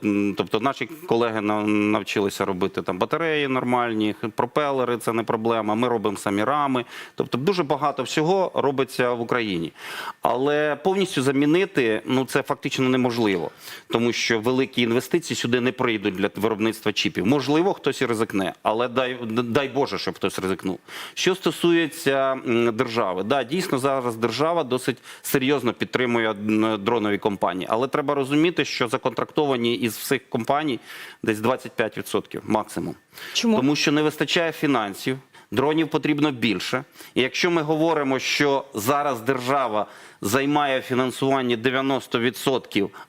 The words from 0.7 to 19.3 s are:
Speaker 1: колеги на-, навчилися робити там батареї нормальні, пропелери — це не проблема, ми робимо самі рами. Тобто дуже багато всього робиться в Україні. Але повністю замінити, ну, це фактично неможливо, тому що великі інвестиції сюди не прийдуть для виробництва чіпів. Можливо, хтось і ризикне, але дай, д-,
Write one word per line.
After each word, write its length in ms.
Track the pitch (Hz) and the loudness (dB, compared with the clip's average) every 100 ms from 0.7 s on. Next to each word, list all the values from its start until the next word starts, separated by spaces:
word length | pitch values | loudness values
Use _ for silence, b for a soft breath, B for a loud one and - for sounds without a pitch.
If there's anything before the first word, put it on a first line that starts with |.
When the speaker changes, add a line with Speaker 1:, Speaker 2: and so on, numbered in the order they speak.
| 131 117 | -2 -8
Speaker 1:
колеги 560 | - - 117 117 110 | -8 -2 0 2 0
на-, 220 | 104 107 | 0 0
навчилися 840 | 104 104 104 107 98 107 101 - 95 | 2 2 2 0 -2 0 0 0 -2
робити 360 | 92 95 - | 0 -2 -2
там 160 | 87 92 | -4 -2
батареї 500 | 117 156 165 151 139 | 0 0 0 0 0
нормальні, 680 | 131 123 123 120 110 107 104 117 - | -2 0 0 0 0 -2 -2 -8 -6
пропелери — 600 | 127 - 143 135 120 120 | -4 -2 0 0 -2 -2
це 160 | - | -2
не 100 | 113 | -2
проблема, 520 | 113 117 113 113 107 107 | -2 -2 0 0 0 0
ми 120 | 123 | 0
робимо 300 | 117 107 98 | 0 -2 -4
самі 260 | 104 98 | -2 0
рами. 420 | 110 147 143 127 120 B B - | 0 0 0 0 -4 B B -6
Тобто 220 | 127 123 | -4 -2
дуже 260 | 151 185 | 0 0
багато 400 | 143 143 147 135 | 0 0 0 -2
всього 480 | 127 - 156 196 180 - | -2 0 2 2 2 0
робиться 580 | 131 131 131 - 123 | 0 0 -2 0 0
в 80 | 120 | 0
Україні. 500 | 113 123 110 87 82 - B B B B | -2 -2 0 -2 -4 -10 B B B B
Але 540 | - 120 139 147 151 139 | 0 0 2 2 0 0
повністю 460 | 190 190 180 - | 0 0 0 0
замінити, 800 | 131 135 147 170 190 151 117 107 - | 0 2 4 4 2 2 2 2 0
ну, 200 | 127 131 | 0 0
це 160 | 139 | 0
фактично 480 | - 143 143 - 131 | 0 -4 -4 0 2
неможливо, 600 | 131 123 120 110 92 78 - B B B | 2 2 2 2 2 -2 -10 B B B
тому 220 | 113 120 | 0 2
що 260 | 113 - 113 | 0 0 0
великі 420 | 110 131 135 - | 2 0 0 0
інвестиції 560 | 120 117 - 175 - 120 | 2 2 0 -2 -2 -4
сюди 240 | 120 123 | 0 0
не 100 | 123 | 0
прийдуть 440 | - 123 110 104 92 | 0 0 0 -2 0
для 140 | 98 - | -2 0
виробництва 560 | 107 104 110 104 107 | -2 0 0 0 -2
чіпів. 320 | 98 - - 92 | 0 -2 0 2
Можливо, 460 | 143 127 151 190 | 2 2 2 2
хтось 280 | 175 - 131 | 0 -2 -2
і 40 | 123 | 0
ризикне, 480 | 110 113 101 90 - | 0 0 0 -2 -2
але 240 | 104 110 123 | -2 0 0
дай, 300 | 117 127 127 | 0 -2 -2
д-, 180 | 117 | -4